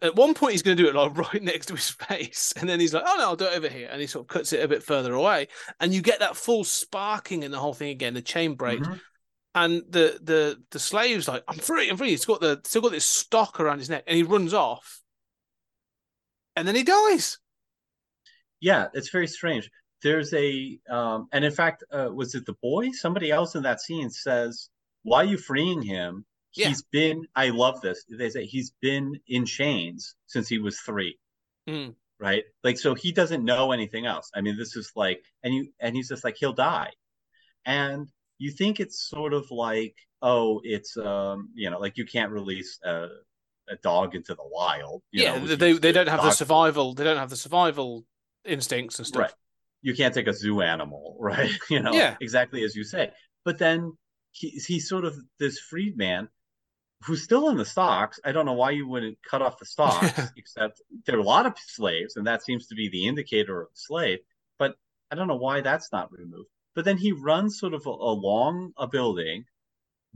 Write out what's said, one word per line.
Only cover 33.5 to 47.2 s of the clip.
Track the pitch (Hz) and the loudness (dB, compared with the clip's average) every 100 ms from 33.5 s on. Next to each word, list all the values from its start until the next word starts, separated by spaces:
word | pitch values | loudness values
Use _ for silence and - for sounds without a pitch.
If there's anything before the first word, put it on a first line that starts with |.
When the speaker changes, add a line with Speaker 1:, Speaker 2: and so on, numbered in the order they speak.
| 123 131 | 2 2
Speaker 2:
anything | 120 107 113 117 | 0 -2 -4 -4
else. | 80 - | -6 -8
I | 101 | -4
mean, | 104 104 | -4 -4
this | 113 | -8
is | 117 104 110 | -10 -10 -2
like, | 95 90 - _ | -2 -2 -8 _
and | 123 | -4
you, | 131 139 _ | -2 -4 _
and | 117 | -4
he's | 127 127 | -4 -6
just | 131 | -6
like, | 120 - | -6 -2
"He'll | 139 | -2
die." | 123 147 107 - - _ _ _ _ _ _ | 2 2 0 -4 -12 _ _ _ _ _ _
And | 127 143 139 143 147 _ _ _ | -4 -2 -2 -4 -10 _ _ _
you | 143 | -10
think | 143 202 208 | -2 0 0
it's | 196 - - | -6 -8 -10
sort | 147 151 | -6 -2
of | 143 131 | -2 -4
like, | 117 113 110 107 - _ _ | -4 -2 -2 -4 -10 _ _
oh, | 127 120 113 107 | 2 4 4 0
it's, | 113 104 - 113 | -2 -6 -6 -8
um, | 104 101 98 101 104 | -4 -2 -2 -6 -10
you | 117 95 | -8 -6
know, | 90 | -4
like, | 98 123 | -4 -6
you | 110 | -4
can't | 120 104 | -2 -2
release | 104 95 95 92 - | -4 -6 -8 -10 -10
a, | 90 85 87 - _ _ _ _ - | -6 -4 -6 -12 _ _ _ _ -16
a | 98 | -4
dog | - 101 92 | 0 2 0
into | 92 87 | -6 -10
the | 85 | -14
wild, | 71 82 87 73 71 87 - | -10 -4 -2 -2 -6 -14 -6
you | 104 | 0
Speaker 1:
Yeah, | - 131 | 0 0
Speaker 2:
know, | |
Speaker 1:
they, | |
Speaker 2:
he's | 147 151 | -2 4
Speaker 1:
they, | 175 | 6
they | 165 | 6
Speaker 2:
the | 165 | 6
Speaker 1:
don't | 180 160 | 6 4
have | 156 | 4
the | 156 | 4
Speaker 2:
dog | |
Speaker 1:
survival, | 151 147 156 160 147 127 | 2 4 6 6 4 -2
they | 131 | 0
don't | 156 | 0
have | 147 | 0